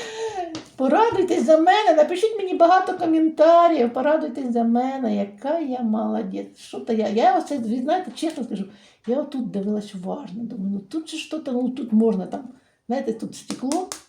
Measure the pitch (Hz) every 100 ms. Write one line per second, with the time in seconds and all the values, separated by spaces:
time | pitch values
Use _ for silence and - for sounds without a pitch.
0 | 453 440 440 392 339 311 - - 262 349
1 | 453 381 330 320 240 311 339 415 403 311
2 | 302 359 440 440 381 311 339 370 370 370
3 | 339 320 320 311 311 339 339 302 233 254
4 | 285 320 302 285 254 233 233 233 262 269
5 | 226 202 202 - 269 330 277 254 226 214
6 | 220 220 196 196 196 - - - - 220
7 | 214 214 349 370 320 285 226 254 269 370
8 | 359 - 311 - 226 190 190 - _ _
9 | 220 269 - 269 185 196 196 208 202 185
10 | 185 294 175 202 240 220 196 202 - 320
11 | - 311 - 311 285 247 254 262 233 214
12 | 226 185 180 - - - _ _ - 269
13 | 269 - - - - 202 262 339 370 -